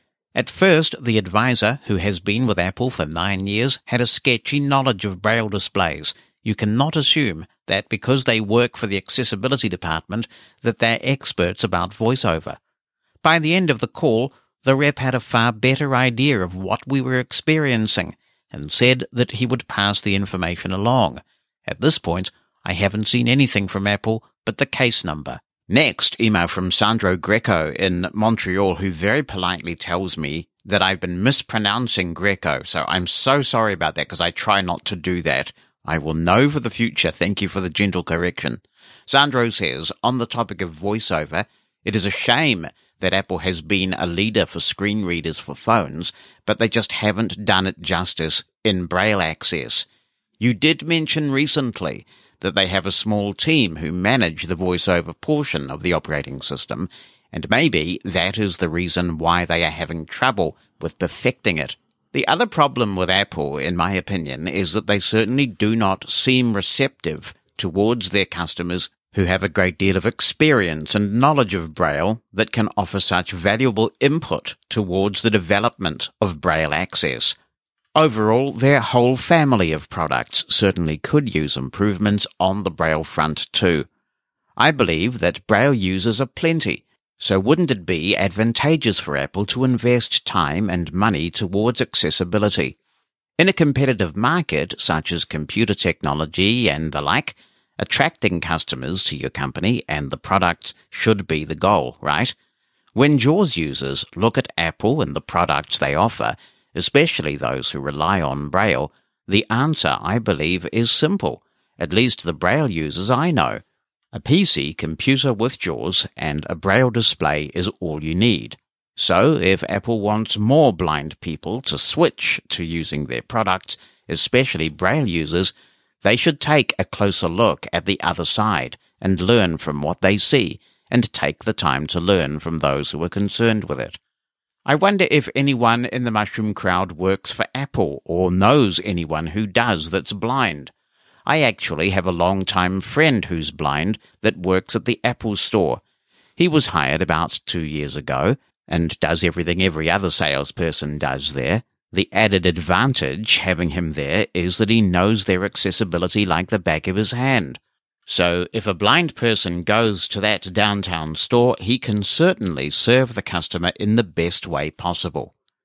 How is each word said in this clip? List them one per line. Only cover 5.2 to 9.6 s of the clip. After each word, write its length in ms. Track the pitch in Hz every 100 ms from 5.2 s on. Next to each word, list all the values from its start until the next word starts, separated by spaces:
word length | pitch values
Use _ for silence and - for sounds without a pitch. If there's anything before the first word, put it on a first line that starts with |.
Braille 260 | 107 117 107
displays. 680 | 101 - 98 87 73 76 - _ _
You 120 | 110 107
cannot 420 | 107 113 147 160
assume 500 | 131 160 127 80 87 _ -
that 200 | 98 -
because 380 | 104 - 135 127
they 160 | 110
work 340 | 104 113 123 -
for 100 | 110
the 120 | 98
accessibility 720 | - - 123 101 123 135